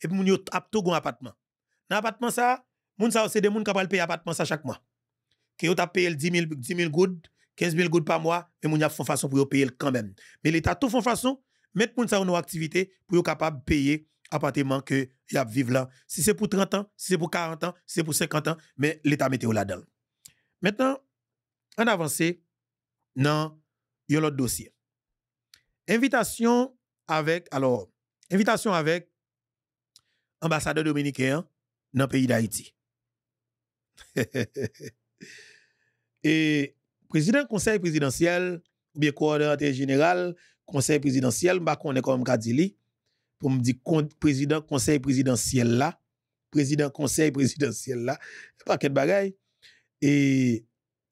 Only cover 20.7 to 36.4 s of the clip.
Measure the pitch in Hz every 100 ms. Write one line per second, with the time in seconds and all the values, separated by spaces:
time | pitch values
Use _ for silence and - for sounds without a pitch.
20.7 | 214 262 269 - _ _ _ _ _ _
21.7 | - 233 196 156 - 165 175 _ _ _
22.7 | _ _ _ _ 131 143 151 156 156 _
23.7 | _ _ _ - 151 156 139 120 - -
24.7 | _ _ _ _ _ _ _ _ _ _
25.7 | _ - 226 262 254 208 - 233 240 254
26.7 | - _ _ - 156 156 175 175 135 131
27.7 | 120 92 _ _ _ _ 190 226 220 226
28.7 | 175 156 175 170 _ _ _ _ _ _
29.7 | _ _ _ _ _ _ _ 160 156 127
30.7 | 151 156 147 143 135 131 147 - _ _
31.7 | _ _ 131 135 135 127 117 113 - -
32.7 | _ _ _ _ _ _ _ _ _ _
33.7 | _ _ _ - - 120 131 117 - 135
34.7 | - 135 - _ _ - - - - _
35.7 | _ _ _ _ _ 151 156